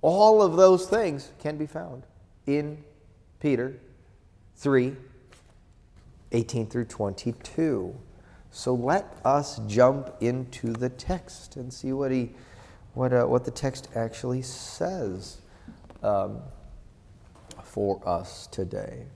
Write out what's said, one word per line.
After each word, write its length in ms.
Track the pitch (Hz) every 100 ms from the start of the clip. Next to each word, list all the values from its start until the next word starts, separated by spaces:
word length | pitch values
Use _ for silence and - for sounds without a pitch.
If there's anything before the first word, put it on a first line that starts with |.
All 400 | 151 185 214 214
of 140 | 196 165
those 320 | 185 180 185
things 440 | 214 202 143 - -
can 180 | 151 151
be 80 | 151
found 380 | 156 175 131 - - - - -
in 360 | 143 147 151 - - - - - -
Peter 400 | 151 127 127 139 - - - - - - - -
three, 400 | 143 135 127 143 - - - - - - - - - - - - -
eighteen 360 | 117 117 120 110
through 180 | 127 113
twenty-two. 1080 | - 104 98 120 113 - - 160 117 90 131 - - - - -
So 220 | - -
let 460 | 127 123 185 202 - -
us 340 | 143 143 - 107
jump 480 | 104 123 139 135 -
into 500 | 117 127 127 - 117
the 160 | 113 123
text 680 | 127 - 180 - - - -
and 180 | 127
see 180 | - 131
what 200 | 131 135
he, 200 | 131 117 - - - - - -
what, 200 | - 127
uh, 120 | 123 120
what 200 | 127 123
the 60 |
text 380 | - 135 131 - 117
actually 460 | 113 113 127 127
says, 960 | 127 - - - - 185 113 92 95 - - - - - - -
um, 380 | 101 101 98 110 135 - - - - - - - - - - -
for 380 | - - 101 95 -
us 400 | 87 98 - -
today. 580 | - 92 101 101 117 123